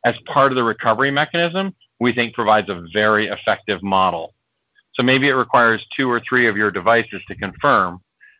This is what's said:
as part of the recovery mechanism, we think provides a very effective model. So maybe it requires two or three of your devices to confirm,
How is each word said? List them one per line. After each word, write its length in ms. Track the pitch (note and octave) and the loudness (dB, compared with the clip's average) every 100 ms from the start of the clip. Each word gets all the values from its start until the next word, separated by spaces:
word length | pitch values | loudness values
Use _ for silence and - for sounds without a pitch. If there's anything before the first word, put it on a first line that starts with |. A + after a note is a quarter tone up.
as 100 | A#2+ A2+ - | -4 -4 -4
part 260 | C#3+ C3+ | 0 2
of 40 | B2+ | 2
the 80 | |
recovery 460 | A#2 G#2+ A#2 A2 C3+ | -2 -2 0 0 0
mechanism, 640 | C#3 D3+ E3+ E3+ F3 F#3+ - _ - | 0 -2 -2 -2 -2 -6 -8 _ -4
we 140 | A#2+ | -2
think 220 | A#2+ A#2 | 0 -2
provides 340 | A#2 G#2+ G#2+ G2 | -2 2 2 2
a 180 | F2+ E2 | -6 -6
very 340 | G2 G#2+ G#2+ G#2 | 0 2 2 0
effective 540 | F#2 - G2+ - F#2+ | -4 -2 -2 -2 -6
model. 520 | G2 F#2+ F#2+ E2+ E2 _ _ _ _ _ _ | 0 2 2 0 -6 _ _ _ _ _ _
So 80 | - | -2
maybe 260 | B2 C3 C#3 | 0 2 2
it 40 | |
requires 520 | C3+ A#2 B2 A#2 A2 - - | 0 2 2 4 2 -4 -4
two 140 | C3+ | -2
or 100 | A#2+ | -2
three 260 | A#2 B2+ A#2+ | -2 0 0
of 100 | G2+ | 2
your 120 | G#2+ | 0
devices 520 | F#2+ F2+ A#2 A2 G2 - | -2 0 0 0 -8 -14
to 60 | |
confirm, 640 | F#2 G2+ - D3 A#2 F#2 F2+ _ _ - _ | -10 -10 -4 0 2 0 -6 _ _ -20 _